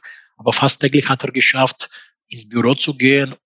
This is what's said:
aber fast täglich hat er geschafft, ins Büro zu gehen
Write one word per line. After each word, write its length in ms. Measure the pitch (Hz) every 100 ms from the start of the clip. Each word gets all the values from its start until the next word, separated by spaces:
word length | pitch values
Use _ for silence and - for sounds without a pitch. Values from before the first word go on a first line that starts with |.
| - - _ _
aber 160 | 110
fast 260 | - 135 -
täglich 300 | 139 143 135
hat 140 | 131
er 80 | 127
geschafft, 580 | 127 - 131 131 - - - - _ _
ins 200 | 120 107
Büro 280 | 120 117 139
zu 220 | - 135
gehen 380 | 127 139 135 -